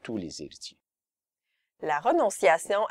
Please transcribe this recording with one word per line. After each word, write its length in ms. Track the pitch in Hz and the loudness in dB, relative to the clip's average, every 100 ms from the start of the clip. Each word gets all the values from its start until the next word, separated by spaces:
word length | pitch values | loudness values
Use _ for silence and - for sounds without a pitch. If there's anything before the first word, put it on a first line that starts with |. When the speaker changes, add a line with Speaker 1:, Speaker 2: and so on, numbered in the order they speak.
Speaker 1:
tous 140 | - 110 | -8 -8
les 240 | 82 76 | -8 -12
héritiers. 380 | 73 - - - _ _ _ _ _ _ _ _ _ - | -16 -16 -20 -20 _ _ _ _ _ _ _ _ _ -10
Speaker 2:
La 180 | 160 147 | -4 -2
renonciation 840 | 233 330 220 - 180 160 - 208 214 | 2 2 2 4 4 4 2 -2 -2